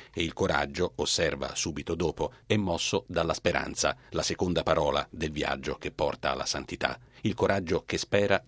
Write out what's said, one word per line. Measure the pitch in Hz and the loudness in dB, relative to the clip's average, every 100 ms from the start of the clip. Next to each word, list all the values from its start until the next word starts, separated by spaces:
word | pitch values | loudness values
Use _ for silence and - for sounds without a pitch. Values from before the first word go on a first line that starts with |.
| - | -8
e | - | -4
il | 80 | -4
coraggio, | - 92 73 71 69 87 - | 0 0 2 0 0 -2 0
osserva | 76 - 80 69 67 | 0 2 0 0 -4
subito | - 87 76 - | -4 -4 -4 -4
dopo, | 82 85 - 73 - - | 0 0 0 -4 -6 0
è | 107 | 0
mosso | 95 85 - 101 - | 2 0 0 -2 0
dalla | 85 82 | 0 0
speranza, | 78 90 71 67 65 73 67 - | 2 2 0 -2 0 0 -2 -4
la | 85 | -4
seconda | - 85 90 80 | -2 0 2 2
parola | 78 82 76 69 69 | 2 4 4 2 -2
del | 80 78 | -4 -4
viaggio | 76 71 69 65 65 | -2 -2 -2 -4 -6
che | 76 | -8
porta | - 73 - 71 | -2 -2 0 -2
alla | 65 69 | -2 -2
santità. | 73 - 87 65 64 - - | -4 -6 -4 -4 -4 -10 -4
Il | 110 | -4
coraggio | 98 95 98 85 85 | 2 2 2 2 -2
che | - 90 | 0 -4
spera | - 101 101 95 | 2 2 4 2